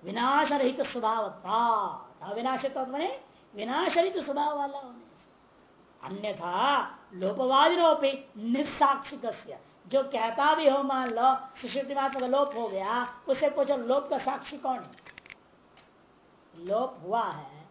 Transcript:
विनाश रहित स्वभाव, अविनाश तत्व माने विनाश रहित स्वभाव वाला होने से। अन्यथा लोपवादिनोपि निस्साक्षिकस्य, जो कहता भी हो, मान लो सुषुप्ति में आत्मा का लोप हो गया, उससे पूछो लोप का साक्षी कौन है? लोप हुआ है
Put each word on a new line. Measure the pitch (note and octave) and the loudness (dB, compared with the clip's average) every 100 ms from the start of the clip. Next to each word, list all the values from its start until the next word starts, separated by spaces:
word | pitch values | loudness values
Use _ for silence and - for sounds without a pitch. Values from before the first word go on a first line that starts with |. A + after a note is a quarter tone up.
विनाश | F3 G#3+ B3 C#4+ D4+ | -6 -2 2 2 2
रहित | C#4+ B3+ C4+ | 2 2 0
स्वभाव, | C4+ B3+ A3 A3+ G3+ - F3+ A3 A#3 A3 F#3+ D3+ - - | -4 -2 0 0 -2 -6 -2 2 4 2 0 -6 -14 -16
अविनाश | E3 G#3 B3 B3+ | -8 -4 -2 -2
तत्व | C4+ C4+ C4 | -2 -4 -6
माने | C4+ F4 C5 - _ _ | -4 -4 -6 -14 _ _
विनाश | G3+ A3 C#4 F4+ E4+ | -10 -4 0 2 2
रहित | F#4 F#4 | 2 0
स्वभाव | C#4 C#4+ D4 D4 | -4 -2 -2 -2
वाला | C#4 C#4 | -4 -6
होने | C4 A#3 | -14 -18
से। | - - _ _ _ _ _ _ _ _ - | -20 -20 _ _ _ _ _ _ _ _ -12
अन्यथा | G3 G#3 G3+ F3 F#3 C4 C#4 - - - | -8 -6 -6 -4 0 2 2 -2 -10 -18
लोपवादिनोपि | F#3 F#3 - B3+ C4+ D#4 F4+ E4 D4+ C#4 C4+ - G#3+ | -4 -4 0 2 6 4 6 4 6 2 -2 -12 -10
निस्साक्षिकस्य, | A3+ C4 D4 - C#4 C#4 - D4+ A#3 - - C3+ - _ F3+ | -2 0 -2 4 4 4 -4 -8 -8 -8 -14 -18 -20 _ -2
जो | C4+ | 0
कहता | C4+ A3+ A3+ A3+ C#4+ | 0 -2 -2 2 4
भी | D#4 D4+ | 6 6
हो, | C#4 | 4
मान | C4+ C4 B3 | 2 -2 -2
लो | A3+ B3+ C4 - - | 2 4 4 -2 -14
सुषुप्ति | B3 B3+ C4+ | -6 -6 -4
में | C#4 | -2
आत्मा | C4+ C4+ | -2 -2
का | B3+ | 0
लोप | C4+ C#4+ A#3 | 2 2 0
हो | A3+ | -4
गया, | F#3+ F#3+ A#3+ A#3+ - - | -4 -2 -2 -2 -8 -2
उससे | C4 D4+ | 2 2
पूछो | C#4+ C4+ C#4 | 2 0 0
लोप | A#3 C4+ C#4+ | 2 0 2
का | C#4 | -2
साक्षी | - - - C#4+ | -2 -4 -8 -8
कौन | C4 B3 | -4 -4
है? | F#3 - - - - - _ _ _ - - _ _ _ _ _ _ | -8 -20 -20 -20 -20 -20 _ _ _ -20 -20 _ _ _ _ _ _
लोप | E3 F3 G#3+ C4 C4 | -14 -2 -2 -2 -6
हुआ | E3 A3+ | -4 -2
है | G3+ D3+ - - - | -2 -6 -14 -20 -20